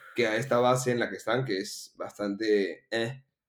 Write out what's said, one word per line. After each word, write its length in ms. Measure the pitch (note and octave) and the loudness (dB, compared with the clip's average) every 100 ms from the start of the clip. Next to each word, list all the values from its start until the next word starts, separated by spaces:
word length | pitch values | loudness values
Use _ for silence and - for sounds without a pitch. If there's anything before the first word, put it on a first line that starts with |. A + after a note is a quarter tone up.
| - | -10
que 120 | - A#2 | -2 0
a 100 | A2 | 0
esta 220 | C3 A#2+ | 2 4
base 320 | B2 C3 B2+ | 4 4 2
en 80 | A#2+ | 0
la 100 | A2 | -2
que 60 | F#2+ | -4
están, 280 | - B2 | -2 -2
que 140 | C3 F#2+ | 0 -2
es 360 | G#2 - - - | -4 -10 -14 -12
bastante... 880 | G2 - G#2 G2+ A2 G#2 F#2 E2 - | -12 -6 -6 -2 2 4 2 -4 -6
Eh, 340 | A2+ B2+ C3+ _ _ | -4 -4 -6 _ _